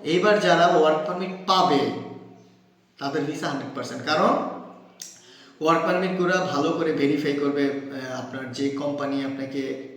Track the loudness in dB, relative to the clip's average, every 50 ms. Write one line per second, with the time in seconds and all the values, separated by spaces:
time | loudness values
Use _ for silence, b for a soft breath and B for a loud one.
0 | -2 0 0 2 4 4 4 4 4 4 6 6 6 6 6 6 6 6 4 2
1 | 0 -4 -4 -4 -6 -6 -8 -10 0 2 4 4 4 4 4 4 2 0 -2 -6
2 | -10 -12 -14 -16 -18 -20 -20 -20 -20 -20 _ _ _ _ _ _ _ _ _ _
3 | -8 -4 -2 -2 -2 -2 -4 -6 -4 -4 -4 -6 -8 -8 -8 -8 -10 -8 -10 -8
4 | -2 0 2 4 4 4 4 2 0 -4 -8 -10 -14 -16 -18 -20 -20 -20 -20 _
5 | -20 -20 B B B B B B B B B B 2 4 4 4 4 2 0 0
6 | 0 -2 0 0 0 2 2 0 0 0 -2 0 0 0 0 0 0 0 2 2
7 | 2 2 2 2 0 0 0 0 0 0 0 2 0 0 0 -4 -8 -8 -10 -10
8 | -8 -8 -8 -8 -8 -8 -8 -10 -10 -8 -6 -2 -2 -2 -2 -2 -4 -4 -4 -4
9 | -4 -2 -2 -2 -4 -4 -6 -6 -8 -6 -6 -6 -6 -6 -6 -8 -10 -14 -16